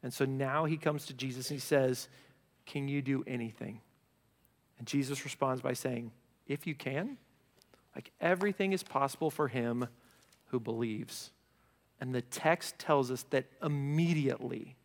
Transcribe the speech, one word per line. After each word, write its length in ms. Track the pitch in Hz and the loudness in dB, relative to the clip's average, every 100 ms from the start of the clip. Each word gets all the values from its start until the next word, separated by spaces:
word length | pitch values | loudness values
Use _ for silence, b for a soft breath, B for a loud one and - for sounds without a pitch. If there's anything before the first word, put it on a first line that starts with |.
And 100 | 127 | -6
so 120 | - | 0
now 400 | 139 135 139 139 | 0 0 0 0
he 140 | 160 160 | 2 2
comes 260 | 156 151 - | 0 0 -4
to 80 | |
Jesus 360 | 131 131 123 127 | -6 -6 -6 -6
and 60 | 147 | -6
he 40 | |
says, 480 | - 143 131 127 - B B B B _ | 4 4 6 2 -4 B B B B _
"Can 240 | - 147 139 | -8 -4 -2
you 140 | 143 | -2
do 200 | 135 135 - | 0 0 0
anything?" 560 | 123 117 110 120 113 _ _ _ _ _ _ _ _ _ _ | -4 -4 -6 -10 -10 _ _ _ _ _ _ _ _ _ _
And 80 | 120 | -4
Jesus 360 | 143 131 139 | -2 0 -4
responds 380 | 143 - 135 127 | -6 -2 0 0
by 140 | 131 | -2
saying, 380 | 123 135 120 117 - _ _ _ | -2 -2 -2 -6 -12 _ _ _
"If 200 | 143 - | -6 -4
you 80 | |
can," 440 | 151 - 135 214 269 _ _ _ _ b b b | -6 -4 -2 -4 -8 _ _ _ _ b b b
like, 160 | - - _ | -16 -16 _
everything 500 | 165 180 202 196 190 | 2 4 2 2 2
is 100 | 190 | 2
possible 480 | - 135 139 - 160 | 0 0 0 2 -2
for 180 | - 147 | 2 0
him 380 | 127 120 117 123 - b b b b _ | 2 0 0 -2 -6 b b b b _
who 120 | 127 | -4
believes. 720 | 113 113 117 107 - - - _ _ b b b b _ | -2 -2 -2 -2 -6 -10 -14 _ _ b b b b _
And 140 | 131 | -4
the 80 | 127 | -4
text 560 | 120 - 156 165 - - | -4 0 2 2 0 -10
tells 320 | - 147 123 | 2 4 4
us 120 | 127 | -2
that 220 | - 135 131 - | 0 -2 -2 -6
immediately 1120 | 156 143 139 151 170 160 135 127 123 123 135 131 | -2 0 2 4 4 4 4 0 -4 -6 -8 -16